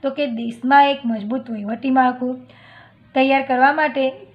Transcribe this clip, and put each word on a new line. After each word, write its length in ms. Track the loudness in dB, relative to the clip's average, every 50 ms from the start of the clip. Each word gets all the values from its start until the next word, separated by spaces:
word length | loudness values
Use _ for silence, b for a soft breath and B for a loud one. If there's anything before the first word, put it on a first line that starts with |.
તો 80 | -4 -6
કે 180 | -4 -2 -4 -4
દેશમાં 640 | -4 -6 -6 -8 -8 -6 0 4 6 6 6 6
એક 80 | 2 -2 -2
મજબૂત 440 | -4 -4 -4 -4 -6 -6 -6 -6 -8
વહીવટી 400 | -10 -8 -6 -8 -8 -6 -2 0
માળખું 580 | 2 4 2 2 0 -2 -6 -6 -6 -8 -12 B B B B B B B B B B B _ _ _
તૈયાર 260 | 0 2 2 2 0
કરવા 320 | 0 0 0 2 4 2 4
માટે 360 | 2 -2 -2 -2 -2 -4 -4 -4 -8 -20 -20